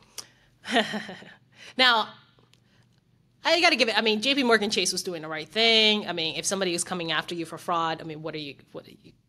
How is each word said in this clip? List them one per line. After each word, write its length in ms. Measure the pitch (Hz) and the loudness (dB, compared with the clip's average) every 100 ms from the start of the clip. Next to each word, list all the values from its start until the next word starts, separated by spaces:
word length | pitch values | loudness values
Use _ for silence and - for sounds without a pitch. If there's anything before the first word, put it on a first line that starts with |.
| _ - - _ _ _ - | _ -20 -20 _ _ _ -2
<laughs> 1080 | 233 208 208 - 185 - - _ _ - - | 0 0 -4 -10 -16 -18 -20 _ _ -18 2
now, 320 | 254 233 208 - _ _ _ _ _ _ _ _ _ _ _ _ | 4 4 0 -8 _ _ _ _ _ _ _ _ _ _ _ _
I 160 | 285 330 | 0 4
gotta 140 | 339 302 | 4 4
give 140 | 233 | 2
it, 80 | 208 | 2
I 40 | |
mean, 200 | 220 214 | 2 0
J 140 | 240 277 | 0 2
P 80 | |
Morgan 260 | 247 220 208 | 4 4 2
Chase 220 | - 180 | 0 -2
was 120 | 185 | -4
doing 200 | 190 170 | -6 -8
the 40 | 156 | -8
right 220 | 156 156 | -10 -8
thing. 580 | 214 226 220 214 208 185 | 0 4 6 6 2 0
I 60 | |
mean, 220 | 175 160 147 | -4 -4 -4
if 100 | 147 | -4
somebody 280 | 196 185 | -2 -2
is 100 | 175 | -2
coming 280 | - 180 165 | -4 -6 -2
after 220 | 156 165 | -4 -4
you 120 | 175 165 | -8 -8
for 120 | 160 | -10
fraud, 420 | - 170 165 160 | -4 -2 -2 -4
I 40 | |
mean, 180 | 160 156 | -8 -12
what 140 | 156 156 | -10 -10
are 40 | |
you, 160 | 147 131 - | -12 -16 -18
what 140 | - - | -20 -20
are 40 | |
you, 220 | - - _ | -20 -20 _